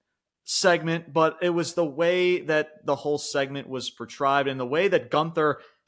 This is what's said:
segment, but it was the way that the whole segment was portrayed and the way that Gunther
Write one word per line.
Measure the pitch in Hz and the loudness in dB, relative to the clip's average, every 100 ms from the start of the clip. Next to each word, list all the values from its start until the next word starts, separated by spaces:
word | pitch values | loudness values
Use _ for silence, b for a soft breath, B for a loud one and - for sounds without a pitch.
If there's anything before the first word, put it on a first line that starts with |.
| _ _ _ _ | _ _ _ _
segment, | - - 185 170 165 170 156 | -6 0 4 2 0 -4 -2
but | 160 160 - | 2 2 2
it | 175 | 0
was | 170 160 | 0 -2
the | 175 | 0
way | 156 135 170 180 180 180 | -2 0 0 2 2 0
that | 147 151 151 - 147 | 0 0 0 -6 -4
the | 139 | -2
whole | 147 147 | 0 -2
segment | - 139 135 139 127 | -2 -2 -2 -6 -8
was | 131 - | -8 -8
portrayed | - 117 - 139 139 139 | -10 -12 -2 2 2 0
and | 131 | -4
the | 123 | -2
way | 156 196 | 0 2
that | 170 120 | 0 0
Gunther | 147 165 165 151 135 B B | -2 0 0 0 -2 B B